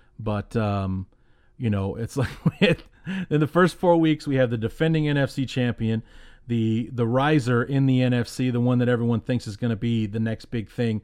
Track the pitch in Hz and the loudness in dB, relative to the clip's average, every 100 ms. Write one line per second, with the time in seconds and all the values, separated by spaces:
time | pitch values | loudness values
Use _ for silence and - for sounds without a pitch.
0 | _ - 110 104 98 120 107 101 95 95 | _ -10 -6 -4 -4 -2 0 0 -2 -4
1 | 92 _ _ _ _ - 123 101 98 - | -6 _ _ _ _ -6 -2 0 -2 -4
2 | 113 139 117 - - - 175 - - - | -6 -2 -4 0 -2 2 2 0 -4 -16
3 | - 190 180 151 147 170 185 - 185 170 | -8 -8 -2 0 2 4 2 4 4 4
4 | 160 151 - 135 127 117 107 - 160 160 | 4 0 0 0 2 0 -4 -2 0 2
5 | 151 143 139 - 131 - 120 110 113 113 | 0 0 0 -2 -4 -2 -2 -2 -2 -2
6 | - - - - - 117 113 110 120 120 | -6 -20 -20 -18 -6 -2 0 0 -4 -2
7 | 117 127 143 156 120 120 - 139 135 127 | 0 2 4 2 2 0 2 2 2 4
8 | 127 123 117 - 127 120 120 123 120 120 | 4 2 -2 -2 -2 0 2 2 2 2
9 | 117 113 - 123 117 98 120 110 120 117 | 0 -2 -2 -4 -4 -6 -4 -2 -2 -2
10 | 107 110 110 110 - 120 101 - 117 107 | -2 -2 -4 -4 -8 -8 -8 -4 -2 -2